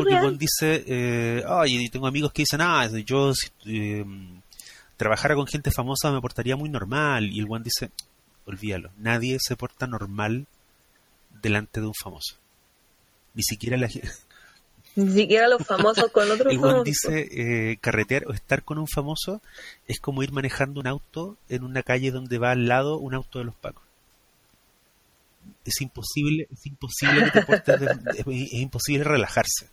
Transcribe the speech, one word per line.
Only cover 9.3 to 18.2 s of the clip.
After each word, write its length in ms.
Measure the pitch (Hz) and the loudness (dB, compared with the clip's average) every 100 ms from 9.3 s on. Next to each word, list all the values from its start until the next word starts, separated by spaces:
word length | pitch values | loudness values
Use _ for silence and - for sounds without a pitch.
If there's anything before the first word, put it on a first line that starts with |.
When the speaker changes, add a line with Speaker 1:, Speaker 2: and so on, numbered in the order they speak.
| 131 | -2
Speaker 1:
se 140 | - 120 | -2 -4
porta 320 | 127 - 127 | -8 -8 -6
normal 580 | 113 98 101 107 123 143 _ _ _ _ _ _ _ _ - | -6 -6 -4 -2 -2 -6 _ _ _ _ _ _ _ _ -6
delante 400 | 110 104 107 113 | 0 0 -2 -6
de 60 | 107 | -6
un 80 | 104 | -8
famoso. 400 | 98 78 - - _ _ _ _ _ _ _ _ _ | -12 -12 -14 -14 _ _ _ _ _ _ _ _ _
Ni 80 | 113 | -6
siquiera 360 | - 110 117 127 | -4 -4 -2 0
la 100 | 120 | -2
ge-". 160 | - | -4
<laughs> 920 | - - _ _ - _ _ _ _ - | -10 -12 _ _ -20 _ _ _ _ 0
Speaker 2:
Ni 140 | 196 | 4
siquiera 340 | 196 180 220 233 | 4 6 6 6
los 180 | 240 156 | 4 2
famosos 460 | 185 208 233 226 | 4 4 6 4
con 180 | 214 208 | 4 4
otros 220 | 220 269 | 4 4
Speaker 1:
El 60 | 262 | 4
weón 240 | 269 254 | 4 4
Speaker 2:
famosos. 0 | 233 | 2
Speaker 1:
dice, 440 | 147 - 156 - - 117 117 110 | 0 0 -2 -4 -4 -2 0 0
eh, 60 | 113 | 0
"Carretear 460 | 120 107 107 135 | 0 2 2 0